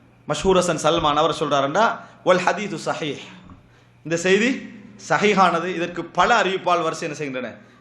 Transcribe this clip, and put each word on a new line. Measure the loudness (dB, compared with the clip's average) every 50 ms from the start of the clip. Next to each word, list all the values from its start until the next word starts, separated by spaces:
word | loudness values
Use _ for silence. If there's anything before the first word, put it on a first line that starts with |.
| _ _ _ _ _ -6
மஷ்ஹூர் | -6 -2 2 4 4 4
ஹசன் | 4 2 -2 0 2
சல்மான், | 2 2 2 2 2 2
அவர் | 2 2 0 0 -2
சொல்றாருண்டா, | -2 0 0 0 0 0 0 2 0 0 0 -4 -12 -20 -20 -8 0
"வல் | 2 2 2
ஹதீது | 2 0 -2 -2 -4 -8 -8 -8 -6
ஸஹீஹ்", | -6 -6 -6 -6 -8 -8 -10 -12 -18 -20 -20 -20 -20 -20 -20 -20 _ _ _ _ _ _ _ -8
இந்த | -6 -4
செய்தி | -2 2 2 2 4 2 0 -2 -2 -6 -14 -18 -20 -20 -20 -20 -16 -4 -2
சஹீஹானது, | 0 2 2 2 4 4 4 4 4 0 -2
இதற்கு | -4 -4 -4 -6 -6 -6 -10 -10
பல | -8 0 0 2 4 4 2 2
அறிவிப்பால் | 0 -2 -2 0 0 0 0 0
வரிசை | -2 -4 -4 -8
என்ன | -8 -8
செய்கின்றன, | -8 -8 -8 -6 -8 -8 -10 -12 -16 -20 -20 _ _